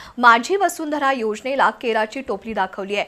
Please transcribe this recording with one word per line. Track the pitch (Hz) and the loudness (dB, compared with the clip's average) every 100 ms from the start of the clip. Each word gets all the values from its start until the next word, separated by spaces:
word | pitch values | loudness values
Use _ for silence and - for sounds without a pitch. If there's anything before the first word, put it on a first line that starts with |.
| - - | -16 4
माझी | 240 233 240 403 | 6 6 4 0
वसुंधरा | 349 - 311 294 269 | 0 -2 -6 -2 -2
योजनेला | 269 220 214 262 269 208 | -2 -4 -6 -4 2 2
केराची | 226 240 220 220 269 | 2 -2 -2 -2 -6
टोपली | 254 196 226 | -8 -8 -6
दाखवली | 214 190 - 196 | -4 -4 -4 -6
आहे. | 202 | -4